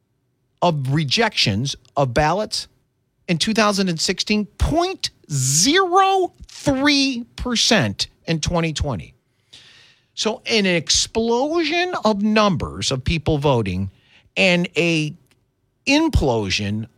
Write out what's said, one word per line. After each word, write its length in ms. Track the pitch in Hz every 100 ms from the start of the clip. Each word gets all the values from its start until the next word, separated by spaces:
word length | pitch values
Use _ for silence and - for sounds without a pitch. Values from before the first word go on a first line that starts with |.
| _ _ _ _ _ -
of 320 | 175 151 131
rejections 840 | 147 147 - 226 - - 98 135 - _ -
of 160 | 135
ballots 560 | 120 151 180 220 - - _ _ _ _ _ -
in 100 | 170
two 160 | -
thousand 340 | 220 208 196 190
and 100 | 160
sixteen, 480 | - 185 - 208 202 -
point 520 | - 311 359 370 - _ -
zero 1040 | 143 127 143 214 359 370 359 381 381 359 - -
three 800 | - - 262 285 285 269 240 240 -
percent 720 | 247 233 - 220 110 95 - _ -
in 120 | 165
twenty 340 | - 175 165
twenty. 420 | 147 147 104 - _ _ _ _ - - - _ _ _
So 280 | - 214 226 -
an 200 | 226 196
explosion 1300 | 170 - - - 226 233 240 294 339 302 349 359 349
of 180 | 214 202
numbers 680 | 214 214 208 165 87 80 -
of 100 | 131
people 360 | - 165 170 156
voting 520 | 147 123 101 90 98 - _ _ _ -
and 320 | 190 175 180 -
a 380 | 170 160 151 151 _ _ _ _ _ _ -
implosion 1000 | 285 320 - 143 113 98 - 101 107 113